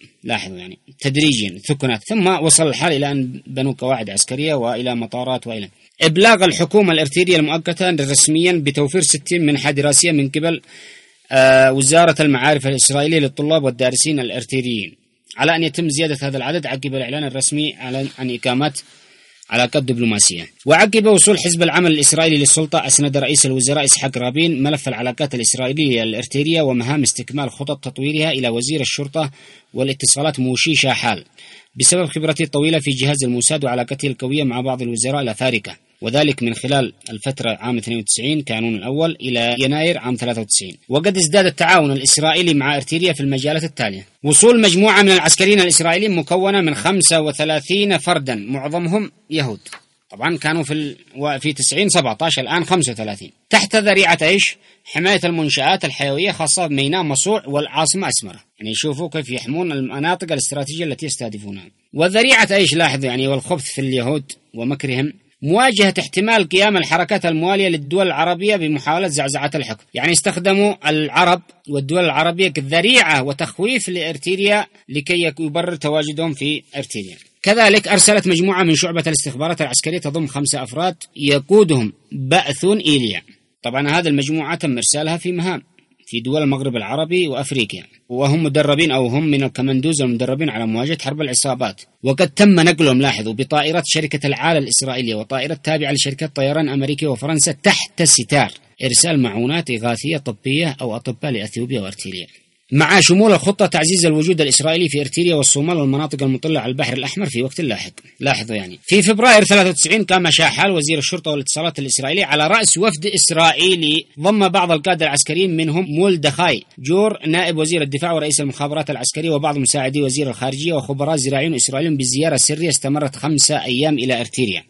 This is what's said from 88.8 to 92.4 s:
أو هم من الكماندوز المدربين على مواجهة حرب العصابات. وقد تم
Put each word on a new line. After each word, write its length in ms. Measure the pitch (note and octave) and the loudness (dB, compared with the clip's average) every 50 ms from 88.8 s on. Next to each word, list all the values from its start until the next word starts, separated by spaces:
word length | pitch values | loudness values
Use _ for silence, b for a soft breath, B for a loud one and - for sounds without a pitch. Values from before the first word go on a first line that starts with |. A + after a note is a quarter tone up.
| E3+ D#3 | 2 2
أو 160 | C3 C3+ B2+ | 2 0 0
هم 180 | A#2+ A#2+ C#3+ - | 0 0 0 0
من 180 | D3+ C#3+ C#3 | 0 0 0
الكماندوز 600 | C3+ C3 - - C3+ C3+ C3+ C3 C3 D#3+ D#3+ C#3 | 0 -2 -4 -4 -2 0 0 0 0 0 0 0
المدربين 480 | C3+ B2+ A#2+ A2+ B2+ B2 C3 C#3+ D#3+ D3 | 0 0 0 -2 -2 -2 -2 -2 -2 -4
على 160 | A2+ A2+ A#2 | -4 -4 -4
مواجهة 320 | A2 A2 A2+ B2+ D3+ E3 D3+ | -2 -2 -2 -2 -2 -4 -6
حرب 180 | - C3+ C#3+ D3+ | -6 -8 -6 -4
العصابات. 600 | D#3 C3 B2 - - C#3+ B2 B2+ - - - - - _ _ - | -4 -2 -2 -2 -2 -2 -2 -2 -4 -6 -6 -10 -20 _ _ -6
وقد 280 | - C3 C3+ - F3+ - | -2 -2 2 2 0 0
تم 300 | - - | 4 6